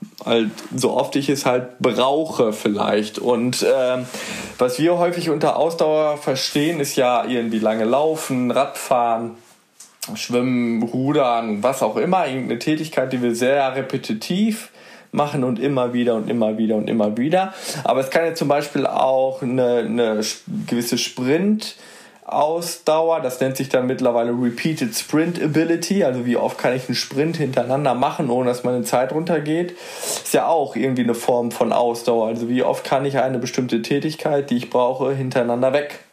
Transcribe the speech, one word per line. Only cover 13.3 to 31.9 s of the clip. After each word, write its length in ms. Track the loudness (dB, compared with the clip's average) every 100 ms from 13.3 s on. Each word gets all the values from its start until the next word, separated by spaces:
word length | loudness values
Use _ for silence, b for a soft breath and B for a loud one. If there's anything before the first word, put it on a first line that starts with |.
sehr 420 | 2 2 2 2 -2
repetitiv 960 | -4 -4 -4 -6 -2 0 0 0 -8 B B B B
machen 320 | -2 0 0
und 160 | 0 0
immer 340 | 0 0 0
wieder 200 | 0 2
und 160 | 0 0
immer 300 | 0 0 0
wieder 160 | 0 0
und 120 | 0
immer 300 | 0 0 0
wieder. 380 | 0 0 0 B B -4
Aber 180 | 0 0
es 100 | 0
kann 120 | 0
ja 120 | 0 0
zum 120 | 0
Beispiel 380 | 0 0 -2 0
auch 560 | 0 2 2 0 -2
eine, 380 | -2 2 2 2
eine 420 | 0 0 0 0
sch-, 200 | -4 -8 -10 -8 -4
gewisse 320 | -2 -2 -2
Sprint- 800 | -4 -4 0 2 2 0 -4 -14 B B B B -4
Ausdauer, 880 | 0 0 0 -6 -4 2 2 4 2
das 180 | 0 -2
nennt 180 | -2 -2
sich 120 | 0
dann 180 | 0 2
mittlerweile 440 | 2 2 2 2
Repeated 640 | 0 0 0 -2 -2 -4 -4
Sprint 460 | 0 0 2 0
Ability, 600 | 0 2 2 0 0 2
also 220 | 2 0 0
wie 120 | 0
oft 200 | 0 0
kann 180 | -2 0
ich 120 | -2
einen 80 | -4
Sprint 420 | -4 -2 0 0
hintereinander 560 | -2 0 0 0 2
machen, 360 | 2 0 0 0
ohne 200 | 0 0
dass 140 | 0
meine 200 | 0 -2
Zeit 300 | 0 2 2
runtergeht, 580 | 0 0 0 0 -2 -2
ist 600 | -8 -16 -10 -8 -8 0
ja 140 | 0 2
auch 280 | 2 0 -2
irgendwie 280 | 0 2
eine 120 | 0 0
Form 360 | 2 2 0
von 220 | 0 0
Ausdauer. 540 | 2 0